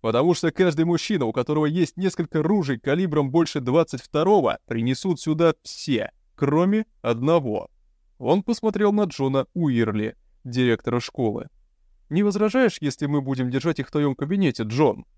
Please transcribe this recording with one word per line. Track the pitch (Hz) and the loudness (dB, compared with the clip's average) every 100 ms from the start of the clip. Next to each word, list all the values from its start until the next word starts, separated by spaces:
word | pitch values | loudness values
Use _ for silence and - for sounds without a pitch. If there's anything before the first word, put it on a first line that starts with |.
"Потому | 113 117 156 | 0 2 2
что | 170 170 | 2 -2
каждый | - 185 151 165 | 2 0 2 0
мужчина, | 170 - 208 120 | 0 0 -2 0
у | |
которого | 120 120 151 151 | -2 -2 0 0
есть | 165 170 - | 0 -2 -2
несколько | 190 - 165 160 | -4 -4 -4 -2
ружей | 156 208 143 120 | 2 2 0 -4
калибром | - 151 185 151 139 | -2 0 0 0 2
больше | 151 160 147 | 0 0 -2
двадцать | 123 147 160 127 | 0 0 0 -4
второго, | - 143 170 208 123 - _ | -6 -2 2 4 2 -2 _
принесут | 117 117 131 190 170 | -4 -2 -2 -2 -4
сюда | - 156 165 156 | -2 2 2 2
все, | - - - 120 107 _ _ | -8 -14 -4 -2 -2 _ _
кроме | _ 143 151 180 214 220 _ | _ 0 2 2 0 -2 _
одного". | 117 117 135 170 135 104 - _ _ _ _ _ | -4 -2 2 2 0 -6 -8 _ _ _ _ _
Он | 127 180 | 0 0
посмотрел | 196 233 220 208 208 | 0 -2 -2 0 2
на | 208 | 2
Джона | 202 - 135 135 131 | -2 -2 -2 0 -2
Уирли, | - 160 120 113 104 107 - _ _ | -2 0 2 2 0 -4 -8 _ _
директора | 127 123 123 113 - 120 | -8 0 2 0 0 -4
школы. | - - 117 104 - _ _ _ _ _ _ | -4 -2 -2 -2 -10 _ _ _ _ _ _
"Не | 156 | 0
возражаешь, | 208 202 214 254 247 - | 0 2 0 2 2 0
если | 147 - | -6 -4
мы | 143 147 | -2 -2
будем | 135 131 123 | -2 -2 -2
держать | 131 165 156 | -2 -2 -4
их | 131 | -4
в | |
твоём | 151 147 | -2 -2
кабинете, | 131 143 196 180 120 | -2 -4 0 0 0
Джон?" | 110 117 151 - - | -4 2 2 2 -10